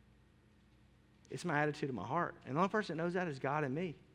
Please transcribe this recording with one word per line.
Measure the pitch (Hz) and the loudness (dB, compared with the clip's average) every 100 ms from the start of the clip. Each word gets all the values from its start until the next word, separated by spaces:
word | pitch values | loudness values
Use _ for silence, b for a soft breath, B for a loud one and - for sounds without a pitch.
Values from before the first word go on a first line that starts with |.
| - - - - - - - - - - - - - | -20 -20 -20 -20 -20 -20 -20 -20 -20 -20 -20 -20 -12
It's | 139 | -6
my | 175 147 | 0 2
attitude | 151 143 139 | 2 0 -2
of | 120 | -2
my | 107 | -2
heart. | 160 160 - - | 0 -2 -4 -2
And | 143 | 2
the | |
only | 190 | 2
person | 214 202 160 | 2 0 0
that | |
knows | 175 180 | 0 0
that | 180 | -2
is | 135 | -2
God | 135 151 143 | 0 2 2
and | 147 | 0
me. | 185 - - | -4 -6 -16